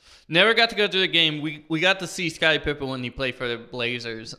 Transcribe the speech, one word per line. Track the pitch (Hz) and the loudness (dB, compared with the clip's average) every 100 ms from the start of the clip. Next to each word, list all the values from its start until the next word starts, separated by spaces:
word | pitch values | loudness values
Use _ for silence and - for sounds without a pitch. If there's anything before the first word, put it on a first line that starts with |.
| _ - - | _ -20 0
Never | 160 214 | 4 4
got | 220 233 | 4 2
to | 202 | 2
go | 202 | 0
to | 185 | 2
a | 180 | 2
game. | 165 160 151 | 4 2 0
We, | 156 151 - | -6 -8 -4
we | 160 | 0
got | 180 190 | 2 0
to | 170 | -4
see | - 170 | -4 -4
Scottie | - 160 147 | 0 2 2
Pippen | 151 147 131 | 0 -4 -4
when | 131 | -4
he | 123 | -6
played | 135 131 - | -4 -6 -4
for | 123 | -6
the | 117 | -6
Blazers. | 117 123 120 120 117 113 107 | -8 -4 -4 -4 -6 -8 -12